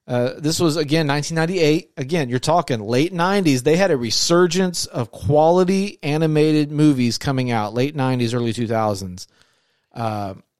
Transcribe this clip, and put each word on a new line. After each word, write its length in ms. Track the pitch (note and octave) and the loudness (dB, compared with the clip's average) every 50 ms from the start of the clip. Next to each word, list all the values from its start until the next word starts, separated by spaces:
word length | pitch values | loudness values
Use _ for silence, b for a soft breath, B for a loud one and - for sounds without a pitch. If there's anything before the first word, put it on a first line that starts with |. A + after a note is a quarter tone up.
| _ | _
Uh, 260 | - B2 B2 A#2+ B2+ - | -4 -2 -2 -2 -2 -4
this 220 | - D3+ D3+ E3 - | -4 -4 -4 -2 0
was, 180 | F3+ D#3+ D3 | 0 0 0
again, 300 | E3+ D3+ C3+ D3+ E3 D#3 | 0 -2 0 0 0 2
nineteen 260 | C#3 C#3 D3 C#3+ - E3 | 0 0 -2 -4 -4 -2
ninety-eight. 580 | D#3+ D#3+ E3 F#3+ F3 D#3+ D3 D3+ F3+ - _ _ | -2 -2 0 0 2 2 2 2 2 -2 _ _
Again, 320 | - C3+ C3 F3 E3+ C#3 A#2+ | -10 -8 -4 -2 -2 -2 -2
you're 80 | A#2+ | -4
talking 420 | B2+ - D3+ D#3+ F3 E3+ - C3 A2 | -2 0 2 2 2 2 0 -4 -4
late 320 | G2+ G#2+ A#2+ B2+ D#3 F#3 | -4 0 0 0 0 0
nineties. 520 | F#3+ E3+ F3 F#3 G3+ G3+ F#3 D#3 C3+ B2+ A#2+ | 0 -2 -2 0 0 2 2 2 2 2 2
They 120 | D3 E3 | 2 2
had 140 | F3+ G3 F#3 | 2 2 2
a 80 | D#3 | 0
resurgence 880 | B2+ A#2+ A2 - - - - E3+ F3 F3+ F3 D#3+ F#3 F#3+ F3+ E3+ - - | 0 -2 -2 -2 -2 0 2 4 4 4 4 2 0 -2 -2 -2 -6 -8
of 240 | - - D3+ A#2 - | -6 -6 -6 -6 -8
quality 880 | - - - C#3+ D3 D3 D#3 D#3+ F3 F#3 F#3 F3+ G3 F#3+ G3 G3+ - - - | -8 -6 -2 2 2 4 4 4 4 4 2 2 2 0 -2 -4 -6 -8 -4
animated 680 | D3 D3 D#3 E3 D#3 D3+ D3+ D#3 D#3 D3+ D3+ D3 D3 | -4 -2 0 0 2 2 2 2 4 2 2 0 0
movies 460 | D3+ D3 D3+ D3+ C#3+ B2+ B2 A#2 A2+ | 2 4 4 4 4 4 2 0 -2
coming 320 | - - C#3+ C3+ B2+ B2+ B2 | -4 -4 -4 -2 -2 -2 -2
out, 240 | A#2 A2 G#2+ G#2 A2 | -2 -2 -2 -2 -2
late 220 | B2 C3 D3 D#3 | -2 -2 -2 -2
nineties, 400 | D3 C3 C3 B2+ B2 A#2+ A2+ A#2+ | -2 -2 0 0 0 -2 -2 -2
early 180 | B2 A#2+ A#2 G#2+ | -2 -2 -2 -4
two 140 | A#2 A#2 | -4 -4
thousands. 600 | G#2+ A2+ A2 A2 G#2+ G2+ F#2+ F#2+ F#2 F2+ F2+ - - _ _ _ _ _ _ _ _ _ _ _ _ - | -2 -2 0 0 -2 -2 -4 -6 -10 -12 -14 -16 -20 _ _ _ _ _ _ _ _ _ _ _ _ -10
Uh, 400 | B2 A#2 A2 G#2+ G#2 G2+ F#2+ G2 - - _ _ | -8 -6 -6 -6 -6 -8 -10 -12 -14 -20 _ _